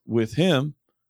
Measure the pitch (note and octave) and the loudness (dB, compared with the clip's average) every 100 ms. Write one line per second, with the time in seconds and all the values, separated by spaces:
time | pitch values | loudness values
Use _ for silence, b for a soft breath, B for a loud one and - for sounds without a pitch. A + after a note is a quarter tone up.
0 | - A#2 A2 A2+ F#3 C#3 D3 - _ _ | -4 -2 0 0 2 2 -2 -10 _ _